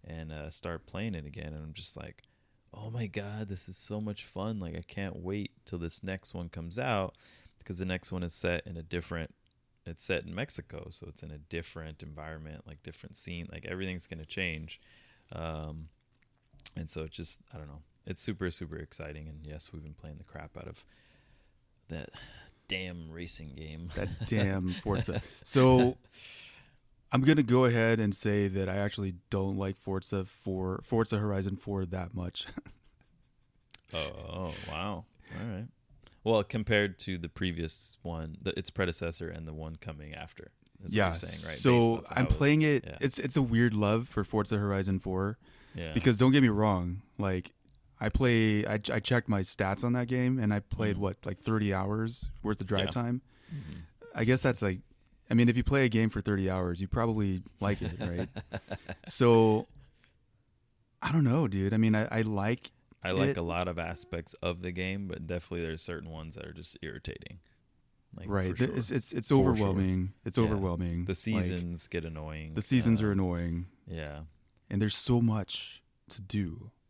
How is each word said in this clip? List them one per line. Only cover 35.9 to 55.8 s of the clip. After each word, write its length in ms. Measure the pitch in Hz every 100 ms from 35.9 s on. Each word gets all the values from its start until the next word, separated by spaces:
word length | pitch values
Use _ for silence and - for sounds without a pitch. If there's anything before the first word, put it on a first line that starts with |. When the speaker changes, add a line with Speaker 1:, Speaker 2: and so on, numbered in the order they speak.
| - - _
Speaker 1:
Well, 180 | 110 113
compared 540 | 98 113 107 107 104 90
to 180 | - 90
the 100 | 82
previous 720 | - 95 82 80 - - -
one, 340 | 85 82 80 78
the, 160 | 98 -
its 120 | -
predecessor 580 | - 92 82 85 82 82
and 180 | 82 80
the 60 |
one 240 | 78 80 80
coming 380 | - 76 76
after, 380 | 73 85 - - _ _ _
is 80 | 95
what 0 |
you're 120 | 107 95
Speaker 2:
Yeah, 60 |
Speaker 1:
saying, 320 | 82 - 80 82
right? 80 | 78
Speaker 2:
so 120 | 131
Speaker 1:
Based 180 | 123 117
off 80 | 113
of 200 | - -
Speaker 2:
I'm 60 |
Speaker 1:
how 60 | 123
it 60 | -
Speaker 2:
playing 260 | 143 151
it. 220 | 156 139 -
Speaker 1:
yeah. 100 | -
Speaker 2:
It's, 180 | 135 -
it's 180 | 127 151
a 60 |
weird 320 | 127 113 120
love 340 | 107 104 113 123
for 160 | -
Forza 320 | 98 107 101 104
Horizon 400 | 101 98 98 95
four. 400 | 95 92 98 110 - - -
Speaker 1:
Yeah. 180 | - 82
Speaker 2:
Because 220 | 78 127 107
don't 160 | 131
get 100 | 143
me 60 | 127
wrong, 540 | 104 107 92 87 92 - -
like, 340 | 98 90 - _ _ - _ _
I 60 | 107
play, 580 | - 127 117 110 104 107
I 120 | 107
ch-, 120 | -
I 80 | 117
checked 280 | - 123 -
my 140 | 101
stats 420 | 92 - 95 98
on 80 | 120
that 140 | 123 120
game, 300 | 127 127 131
and 140 | 107
I 60 | 104
played, 360 | - - 107 98
Speaker 1:
Mm. 40 |
Speaker 2:
what, 160 | 98 90
like, 140 | - 95
thirty 340 | - 110 104
hours 560 | 95 98 107 113 120 - -
worth 180 | 107 104
of 60 | 92
drive 200 | 101 98
Speaker 1:
Yeah. 40 | 123
Speaker 2:
time? 200 | 120 123 _ _ -
Speaker 1:
Mm-hmm. 240 | 147 82 - 80 _ -
Speaker 2:
I 100 | -
guess 180 | 113 127
that's, 180 | 135 117
like, 200 | 101 92 - _ _ _ _
I 40 |
mean, 140 | 117 120
if 80 | 120
you 60 |
play 200 | - 139